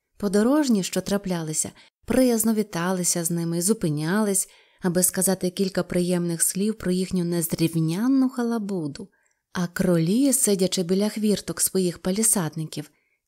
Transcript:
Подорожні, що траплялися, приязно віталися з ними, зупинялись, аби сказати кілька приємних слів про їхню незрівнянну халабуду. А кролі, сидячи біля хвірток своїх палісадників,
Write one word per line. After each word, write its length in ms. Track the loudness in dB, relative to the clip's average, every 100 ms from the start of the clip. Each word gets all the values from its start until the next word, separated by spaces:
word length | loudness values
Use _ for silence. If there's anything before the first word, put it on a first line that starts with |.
| _ -6
Подорожні, 640 | 0 2 4 4 4 2
що 180 | 0 -4
траплялися, 680 | -2 -4 -2 -4 -4 -4 -6 -8 -20 _ -2
приязно 480 | 2 4 2 2
віталися 720 | 0 -2 -2 -2 -2 -2 -2
з 60 | -2
ними, 320 | -2 -2 0
зупинялись, 840 | 0 0 0 -2 0 0 0 0 -4 -10 _ _
аби 200 | 0 2
сказати 480 | 0 0 0 0 -2
кілька 320 | -2 -2 -2
приємних 600 | -2 -2 0 0 0 -2
слів 360 | -2 0 -2 -2
про 140 | -2
їхню 320 | -2 0 -2
незрівнянну 1040 | 0 -2 -2 0 0 2 0 0 2 2 2
халабуду. 840 | 0 -2 -2 -4 -4 -6 -8 -16 _ _ _ _
А 140 | -6 -4
кролі, 680 | 0 2 4 4 4 4
сидячи 500 | 4 2 2 0 0
біля 260 | 0 0 0
хвірток 520 | -2 0 0 -2 -4
своїх 380 | -2 0 0 -2
палісадників, 920 | -4 0 2 2 -2 -4 -8 -10 -14 _ _ _